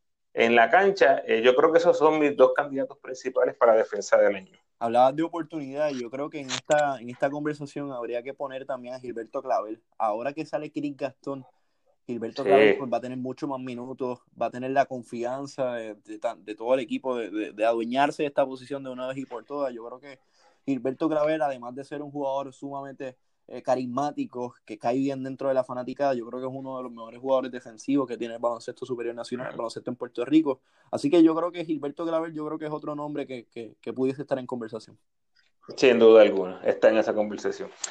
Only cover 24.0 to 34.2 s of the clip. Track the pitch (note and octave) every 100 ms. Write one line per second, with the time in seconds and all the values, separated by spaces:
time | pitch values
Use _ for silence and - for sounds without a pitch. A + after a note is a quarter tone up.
24 | D3 C#3+ C3 B2 B2 - - A2+ A#2+ C3
25 | C#3 C3+ C3+ C3+ C3+ C3 B2+ B2 B2+ B2+
26 | C#3+ B2 A2+ B2 C3 C3+ C3+ C3 B2+ A#2
27 | A2+ A#2+ C3+ C3 B2+ B2 A#2+ A2 - C#3
28 | B2+ A2+ A#2+ A#2 B2 A2+ - A#2 B2 A#2+
29 | A#2 A#2+ A#2 B2 B2+ A#2+ A#2 A2 B2+ B2
30 | A#2+ - A2+ D#3 D3+ C3 _ _ _ A#2
31 | C#3+ E3+ D#3+ D#3+ F3 F3 E3 D3+ C#3+ C#3+
32 | E3 D#3+ E3 D3+ D3+ D#3 D3+ D3+ D3 D3
33 | D3 D3 C3+ B2+ A2 A#2 A2 - - A2+
34 | C3 C3+